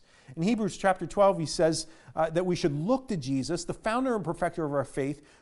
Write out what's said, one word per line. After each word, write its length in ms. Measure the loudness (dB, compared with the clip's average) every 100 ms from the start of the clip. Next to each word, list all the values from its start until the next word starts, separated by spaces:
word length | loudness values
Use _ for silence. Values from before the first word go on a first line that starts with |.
| _ _ -16 -2
In 60 |
Hebrews 340 | 0 0 -2 0
chapter 300 | 0 2 -2
twelve, 320 | 4 4 4
he 80 | -2
says, 400 | 2 2 2 -6 -16 -10
uh, 140 | -2 0
that 160 | 0
we 100 | 0
should 240 | 0 0 0
look 280 | 0 0 0
to 100 | -4
Jesus, 480 | -2 -2 0 -4
the 80 | -4
founder 420 | -4 -2 0 0
and 80 | -2
perfecter 400 | -2 -2 -2 -2
of 100 | -2
our 120 | -2
faith, 400 | -2 -2 -4 -4 -12 -20